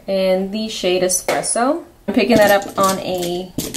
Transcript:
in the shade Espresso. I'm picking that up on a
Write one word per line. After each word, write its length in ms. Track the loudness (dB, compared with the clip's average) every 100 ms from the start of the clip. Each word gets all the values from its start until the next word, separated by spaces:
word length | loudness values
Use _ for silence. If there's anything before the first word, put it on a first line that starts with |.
| -4
in 460 | 0 2 0 0
the 160 | -4 -6
shade 340 | -4 0 0
Espresso. 840 | 0 -2 -2 -2 0 0 0 0 -6 -16 -2
I'm 40 |
picking 220 | 0 4 4
that 160 | 6
up 260 | 4 0 0
on 220 | 0 0
a 540 | -4 -4 -4 -6 -8 -8 -8